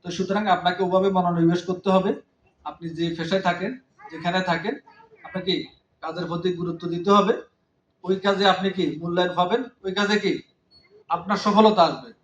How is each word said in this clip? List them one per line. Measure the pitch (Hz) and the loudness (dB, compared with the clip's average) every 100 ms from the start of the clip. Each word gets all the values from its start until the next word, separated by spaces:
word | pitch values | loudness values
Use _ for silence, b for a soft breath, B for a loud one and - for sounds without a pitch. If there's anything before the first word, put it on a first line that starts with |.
তো | 175 | -8
সুতরাং | - 180 196 214 | -6 -2 0 2
আপনাকে | 180 180 180 | 2 2 0
ওভাবে | 185 185 196 | 2 2 4
মনোনিবেশ | 185 175 170 165 175 | 2 2 4 4 2
করতে | - 180 196 | -4 -4 2
হবে। | 190 190 285 _ _ _ _ | 2 2 -4 _ _ _ _
আপনি | 151 - 170 | -14 -12 -12
যে | 156 170 165 | -4 -4 -4
পেশায় | 165 190 | -2 0
থাকেন, | 185 175 196 262 _ _ - | 0 -2 -6 -8 _ _ -18
যেখানে | 160 175 185 | -6 -2 -2
থাকেন, | 185 165 196 285 - - - - | -2 -2 -2 -8 -14 -20 -20 -20
আপনাকে | - 190 190 165 - _ _ _ | -12 -6 -2 -4 -4 _ _ _
কাজের | 160 170 160 | -12 -8 -6
প্রতি | 170 180 | -2 -2
গুরুত্ব | 170 170 165 170 | -2 -6 -6 -6
দিতে | 170 185 | -4 4
হবে। | 202 196 - - _ _ _ _ _ | 4 4 -2 -6 _ _ _ _ _
ওই | 180 185 | -4 0
কাজে | 202 190 196 | 0 2 2
আপনি | 180 190 | 2 -2
কি | 190 151 151 | 0 -2 -2
মূল্যায়ন | 170 175 180 170 | -4 0 0 0
পাবেন, | 180 233 262 _ | 0 0 -4 _
ওই | 190 | -6
কাজে | 190 202 208 | -2 0 2
কি | 190 131 - _ _ _ _ - _ | 0 -4 -8 _ _ _ _ -20 _
আপনার | 165 185 196 | -6 -2 -2
সফলতা | 214 208 214 185 | 2 6 6 6
আসবে। | 160 - - - | 2 0 -14 -20